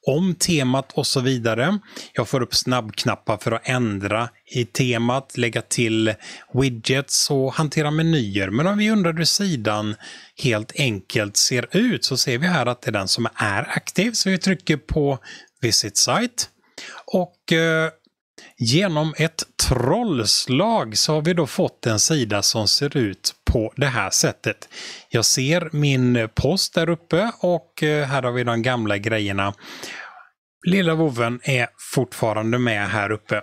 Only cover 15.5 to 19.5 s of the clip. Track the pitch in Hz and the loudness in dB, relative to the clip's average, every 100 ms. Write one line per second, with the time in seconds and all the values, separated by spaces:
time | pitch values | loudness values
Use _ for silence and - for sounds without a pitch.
15.5 | _ 117 - 107 - - 147 240 - - | _ 0 0 0 -2 0 0 -2 -4 -10
16.5 | _ _ - - - - 190 175 _ - | _ _ -20 -18 -18 -2 -2 -2 _ 0
17.5 | 165 165 160 160 - _ _ _ - - | 2 4 2 0 -6 _ _ _ -20 -20
18.5 | _ 117 143 202 151 160 147 156 - - | _ 2 2 2 0 -2 0 -2 -2 -10